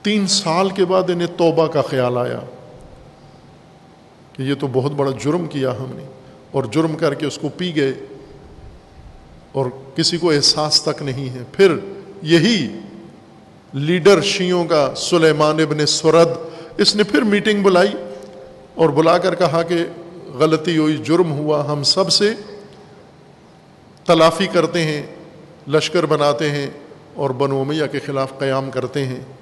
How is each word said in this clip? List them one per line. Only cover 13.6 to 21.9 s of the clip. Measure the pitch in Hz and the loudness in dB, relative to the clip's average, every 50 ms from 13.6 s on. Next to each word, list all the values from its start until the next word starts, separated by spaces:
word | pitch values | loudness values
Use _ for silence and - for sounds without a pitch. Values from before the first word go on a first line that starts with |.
| - - - | -20 -10 -8
لیڈر | 139 143 156 180 180 151 202 196 165 | -4 0 0 0 4 6 6 4 6
شیعوں | 143 - - - 180 180 180 175 175 | 2 -2 -2 -2 0 0 0 0 0
کا | 160 170 151 139 127 110 | 2 2 2 2 0 -2
سلیمان | - - - 180 170 160 156 151 151 151 151 156 156 | -6 -4 0 2 4 4 4 4 4 2 2 2 2
ابن | 160 147 151 151 151 | 0 0 0 -2 0
سرد، | 143 - - - 160 156 165 170 165 - - - - - - - - - | 0 -2 2 2 4 6 6 4 4 2 -6 -10 -14 -14 -16 -18 -12 -2
اس | - 208 - - | 0 0 0 2
نے | 208 208 | 0 0
پھر | 208 - 294 | 2 2 2
meeting | 254 208 202 208 202 220 214 202 196 | 2 2 0 2 2 0 0 4 4
بلائی | 202 185 175 185 208 - - - - - - - - - - - - - - - - - | 4 6 6 4 4 0 -6 -10 -12 -14 -16 -16 -18 -18 -20 -20 -20 -20 -20 -20 -16 0
اور | - 165 156 | 2 2 4
بلا | 139 156 160 160 175 | 4 4 4 4 4
کر | 180 175 185 175 | 4 2 0 0
کہا | 175 180 151 147 165 170 | 2 0 2 2 0 0
کہ | 170 180 170 175 - - - - - - - - - 139 | 0 0 -2 -2 -4 -8 -14 -18 -18 -18 -18 -16 -14 0
غلطی | 123 151 160 156 151 156 180 170 | 0 2 2 2 0 0 0 0
ہوئی، | 156 151 156 156 | 2 2 2 0
جرم | 135 110 120 165 180 180 160 | -2 0 0 2 2 2 2
ہوا | 143 143 151 151 151 147 143 135 | 0 -4 -2 0 0 0 0 -2
ہم | 147 143 139 | -4 -2 0
سب | - | 0